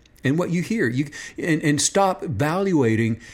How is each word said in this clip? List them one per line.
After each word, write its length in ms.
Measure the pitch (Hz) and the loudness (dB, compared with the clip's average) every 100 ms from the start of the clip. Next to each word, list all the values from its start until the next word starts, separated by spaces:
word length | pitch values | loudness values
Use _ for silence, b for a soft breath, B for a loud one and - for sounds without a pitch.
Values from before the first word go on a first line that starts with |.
| _ _ | _ _
and 120 | 127 156 | -2 0
what 140 | 180 | 0
you 120 | 170 | -2
hear, 260 | 170 226 135 | -2 -2 0
you, 180 | 123 143 B B - | -2 -4 B B -6
and, 240 | - 156 | -2 0
and 180 | 156 147 | 2 2
stop 440 | - 196 196 185 | 2 2 2 0
valuating, 960 | 190 104 147 180 196 160 117 110 113 113 B | -4 -2 0 0 2 2 4 2 0 -2 B